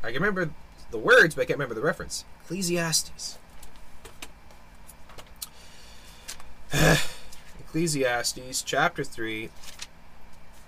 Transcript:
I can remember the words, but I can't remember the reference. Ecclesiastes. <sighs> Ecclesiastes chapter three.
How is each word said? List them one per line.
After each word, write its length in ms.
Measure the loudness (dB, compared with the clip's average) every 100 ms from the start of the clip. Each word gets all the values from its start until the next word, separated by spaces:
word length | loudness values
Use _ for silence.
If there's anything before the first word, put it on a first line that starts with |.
I 80 | 0
can 100 | 2
remember 300 | 2 2 0 -4 -12 -14 -8
the 60 | 2
words, 380 | 10 10 10 6
but 80 |
I 20 | 2
can't 120 | 2
remember 180 | 0 0
the 60 |
reference. 440 | 0 0 -4 -8 -10 -14
Ecclesiastes. 960 | -8 -2 0 0 2 2 0 -6 -10 -10 -14 -10 -10 -8 -10 -10 -12 -12 -12 -14 -18 -18 -18 -16 -16 -14 -14 -14 -14 -12 -12 -12 -16 -16 -14 -16 -16 -16 -12 -8 -8 -8 -2
<sighs> 260 | 6 6 8 4 0 -6 -8 -10 -12
Ecclesiastes 1000 | -4 0 2 2 2 2 -2 -4 -6 -6
chapter 400 | 0 2 2 2
three. 460 | -4 -4 -4 -4 -8 -10 -10 -10 -12 -14 -14 -12 -10 -10 -12 -14